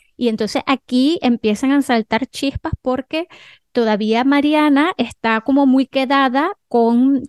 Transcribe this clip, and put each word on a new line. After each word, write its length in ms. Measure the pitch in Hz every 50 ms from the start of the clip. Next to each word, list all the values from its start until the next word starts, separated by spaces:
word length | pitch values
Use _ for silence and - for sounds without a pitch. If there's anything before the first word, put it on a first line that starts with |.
| _ _ _
y 100 | - 247
entonces 380 | 233 220 214 220 208 - 269 -
aquí 540 | - 269 240 - - 247 254 254 285 339 - -
empiezan 480 | 247 240 226 - 214 208 208 - 269
a 120 | 277 285 269
saltar 440 | - 254 226 214 - - 220 269
chispas 460 | - - - - 277 - - - 320 - - -
porque 460 | 262 254 262 262 - - 311 339 - - - - - - _ _ _ _
todavía 500 | 247 233 220 214 196 220 214 220 226 254
Mariana 680 | 269 285 285 277 294 302 302 302 302 277 269 294 349 - -
está 420 | 247 226 - - - 226 226 220
como 260 | 220 - 269 277 285
muy 200 | 269 254 262 269
quedada 640 | - - 269 262 247 277 277 269 262 240 269 294 359 415 - _ _
con, 580 | - 240 233 226 240 240 254 269 277 262 269